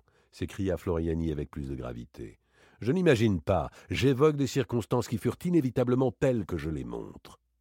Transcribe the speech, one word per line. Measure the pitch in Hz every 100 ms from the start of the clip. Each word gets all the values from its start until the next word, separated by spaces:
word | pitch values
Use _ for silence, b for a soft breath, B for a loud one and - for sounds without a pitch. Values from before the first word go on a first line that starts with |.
| b b b
s'écria | - 87 - 95 85
Floriani | - 82 82 80 82
avec | 73 71
plus | 80 67
de | 65
gravité. « | 62 60 58 - 55 50 b b b b
Je | 107
n'imagine | 180 175 120 113 92
pas, | - 92 67 B B
j'évoque | 85 123 123 156 147
des | 135
circonstances | 143 117 120 - 123 107
qui | 110
furent | 123 -
inévitablement | 175 175 131 131 120 123 131
telles | - 139 120 87
que | 87
je | 76
les | 73
montre. » « | 62 58 52 - - - _ _